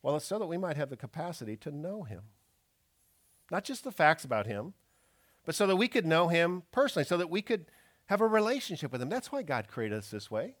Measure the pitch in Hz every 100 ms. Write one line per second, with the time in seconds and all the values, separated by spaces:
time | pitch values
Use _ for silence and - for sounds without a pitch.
0 | 139 147 - 208 190 170 185 151 139 131
1 | - 160 170 170 110 107 160 143 170 208
2 | 139 90 107 _ _ _ _ _ _ _
3 | _ _ _ _ _ 175 202 262 262 -
4 | 156 160 135 117 104 101 139 - _ _
5 | _ _ _ _ - 156 202 190 240 240
6 | 165 165 170 170 170 180 - - 277 -
7 | 143 175 175 180 - 220 165 _ _ _
8 | - 202 220 214 214 262 - 170 139 123
9 | 127 247 - 285 170 127 104 - 110 107
10 | 104 107 - 110 175 -